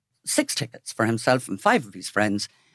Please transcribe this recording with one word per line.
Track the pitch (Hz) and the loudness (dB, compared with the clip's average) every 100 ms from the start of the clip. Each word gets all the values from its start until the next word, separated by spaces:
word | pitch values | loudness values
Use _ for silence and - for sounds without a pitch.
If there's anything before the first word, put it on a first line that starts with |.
| _ _ - | _ _ -4
six | - - | 0 0
tickets | - - - - | -2 -6 -10 -10
for | - 110 | -2 0
himself | 113 - 127 - | 2 2 2 0
and | 98 | -2
five | 208 233 107 | 2 2 0
of | |
his | 95 - | -12 -6
friends, | 98 104 101 - _ _ | 0 0 0 -4 _ _